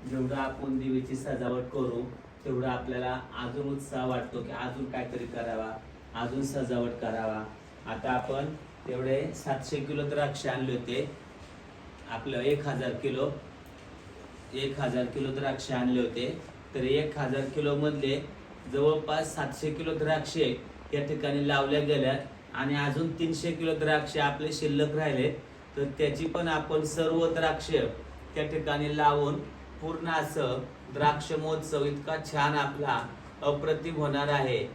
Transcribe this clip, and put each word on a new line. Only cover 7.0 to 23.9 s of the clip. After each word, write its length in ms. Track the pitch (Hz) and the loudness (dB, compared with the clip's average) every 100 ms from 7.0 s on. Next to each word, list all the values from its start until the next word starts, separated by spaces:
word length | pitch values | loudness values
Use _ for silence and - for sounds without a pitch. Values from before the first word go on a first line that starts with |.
| 110 113 110 107 110 - - - - | -2 0 0 -2 -6 -12 -16 -16 -8
आता 260 | 110 - | -4 0
आपण 340 | 131 - 135 151 156 - - - | 0 0 -2 -2 -6 -12 -14 -6
तेवढे 440 | 127 131 135 160 | -2 2 2 0
सातशे 420 | - - 135 - 147 | -4 -2 -2 0 -4
किलो 320 | 139 143 143 | -2 -2 0
द्राक्ष 380 | 147 143 - 127 | 2 0 0 -2
आणले 260 | 127 131 | 0 0
होते. 380 | 120 - 127 147 - - - - - - - - - - | -2 -2 -2 -2 -6 -16 -16 -16 -16 -18 -18 -18 -16 -8
आपलं 300 | 117 139 131 | -6 -4 0
एक 260 | 127 143 143 | 4 4 2
हजार 240 | 123 123 | -2 -2
किलो, 400 | 113 135 127 143 143 - - - - - - - - - - - | 0 -2 0 0 -2 -12 -18 -18 -18 -18 -16 -16 -16 -16 -16 -10
एक 260 | 131 139 135 | -4 -2 0
हजार 240 | 123 123 | 0 2
किलो 280 | 120 147 131 | 0 0 -2
द्राक्ष 380 | 135 139 131 - | 0 0 -2 -2
आणले 280 | 127 123 123 | 2 4 4
होते. 420 | 117 - - 82 - - - | 2 0 -2 -4 -10 -16 -8
तर 60 | 135 | -2
एक 380 | 127 143 151 147 | 4 4 4 0
हजार 300 | 127 139 135 | 0 0 0
किलो 280 | 151 147 143 | 0 2 4
मधले 520 | 151 143 131 143 - - - - - | 2 2 2 0 -2 -12 -16 -16 -4
जवळपास 600 | 135 147 151 151 151 156 | 4 6 6 2 0 0
सातशे 400 | - 135 - 156 | -2 -4 -2 -2
किलो 200 | 139 160 | -2 -2
द्राक्षे 680 | 156 151 156 - 165 131 - - - - | 0 2 2 2 2 2 2 -6 -14 -4
या 120 | 147 143 | -2 0
ठिकाणी 420 | 147 147 143 143 | 0 2 2 4
लावल्या 320 | 139 139 143 | 4 4 4
गेल्यात 380 | 143 143 127 135 - - - | 4 4 4 2 -2 -12 -10
आणि 200 | 113 139 | -4 0
अजून 440 | 143 143 143 165 - | 2 2 2 0 2
तीनशे 340 | 165 - 170 | 0 2 0
किलो 220 | 160 165 | 0 0
द्राक्षे 460 | 151 151 | 2 4